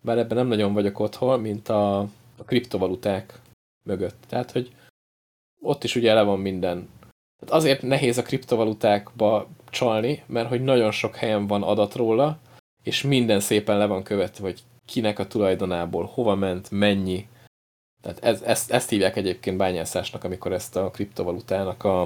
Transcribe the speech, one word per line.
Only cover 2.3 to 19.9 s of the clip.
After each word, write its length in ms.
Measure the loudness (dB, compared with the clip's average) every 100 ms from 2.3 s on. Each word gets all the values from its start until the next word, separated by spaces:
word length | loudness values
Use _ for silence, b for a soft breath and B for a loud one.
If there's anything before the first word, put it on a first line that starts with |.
| -20
a 60 | -2
kriptovaluták 960 | -2 0 -2 -2 -2 -2 -4 -6 -20 _ _ _ _
mögött. 400 | -8 -4 -6 -8 -8
Tehát, 240 | -6 -4
hogy 220 | -6 -6 b b _ _ _ _ _ _ _
ott 220 | -4 -2
is 120 | -2 2
ugye 180 | 6
le 80 | 6
van 180 | 4 2
minden. 500 | -2 -2 -2 -4 -10 -20 -20 _ _ _
Tehát 160 | 0 2
azért 260 | 4 0
nehéz 360 | 0 2 2 0
a 40 |
kriptovalutákba 1300 | -2 -6 0 0 2 2 2 2 0 0 2 2 -2 -16 -12
csalni, 540 | -2 2 2 0 -4 -4
mert 240 | -4 -2
hogy 120 | -2
nagyon 300 | 2 4 4
sok 240 | 0 -4 -4
helyen 320 | -2 0 0
van 160 | 0
adat 320 | 2 2 0 0
róla, 440 | 0 2 2 -2 B B _ _
és 180 | -6 -2
minden 380 | 2 2 4 2
szépen 380 | 4 0 2 2
le 80 | 2
van 180 | 0
követve, 420 | -2 -2 -2 -4 -8
hogy 180 | -8 -16 _ -8
kinek 340 | -2 -2 -2
a 80 | -4
tulajdonából, 760 | 0 2 2 -2 -2 -2 -4 -4
hova 300 | -2 0 0
ment, 360 | 0 -4 -6
mennyi. 560 | 0 2 2 -2 -4 -8 b b _ _ _ _ _
Tehát 220 | -14 -2
ez, 180 | 0 0
ezt, 300 | 0 -2 0
ezt 180 | -2 0
hívják 260 | 2 2 0
egyébként 420 | -4 -4 -4 0
bányászásnak, 680 | 0 0 -4